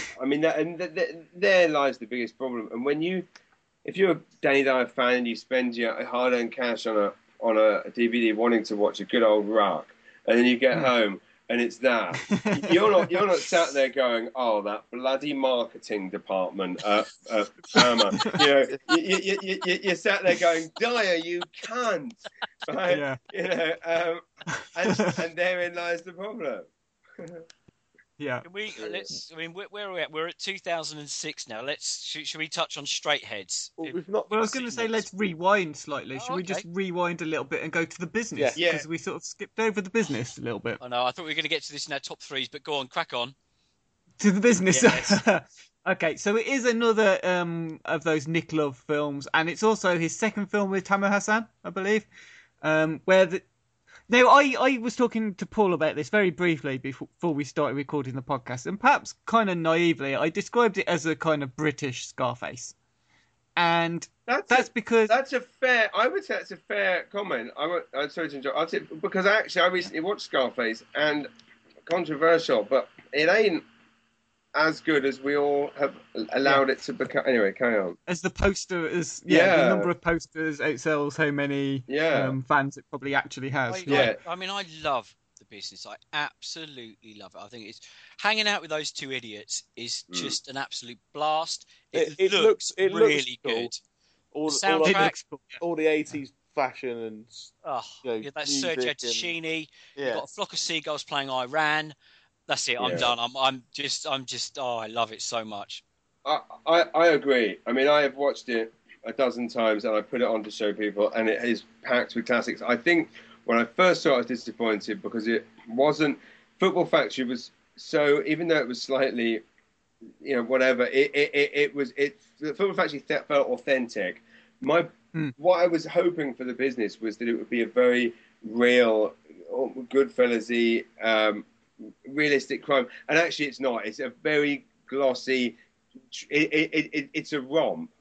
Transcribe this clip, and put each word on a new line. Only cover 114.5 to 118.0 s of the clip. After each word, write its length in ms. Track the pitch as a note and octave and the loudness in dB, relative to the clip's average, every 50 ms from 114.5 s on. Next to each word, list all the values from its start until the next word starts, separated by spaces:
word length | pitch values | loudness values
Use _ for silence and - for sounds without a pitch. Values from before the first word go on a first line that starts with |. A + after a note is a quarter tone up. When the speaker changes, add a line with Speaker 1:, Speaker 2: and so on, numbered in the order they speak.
| G#2+ - A#2 A2+ G#2+ G#2 - - G#2+ F#2+ F#2+ | -6 -4 0 0 0 -2 -2 -6 -8 -6 -6
Speaker 1:
because 240 | G2+ G#2+ A#2 G#2 | -6 -6 -4 -2
it 180 | A2+ A#2 G#2 - - _ - - A#2 | 0 0 -2 -2 -6 _ -20 -16 -8
wasn't, 520 | A2+ B2 C#3 D3+ D3 D3 D#3 D3 C3 - - - - _ _ _ _ - | 0 2 2 2 4 2 0 0 0 -4 -8 -20 -20 _ _ _ _ 0
Football 240 | F#3 F#3+ E3+ F3 D#3+ | 2 2 2 2 0
Factory 380 | - - D#3 B2+ G#2+ - C3+ B2+ | 4 4 2 2 2 -2 -4 -4
was 260 | A#2+ B2+ A#2+ - - _ _ _ _ _ | -4 -4 -6 -8 -12 _ _ _ _ _
so, 480 | - - - - D#3 | -20 -10 -2 0 2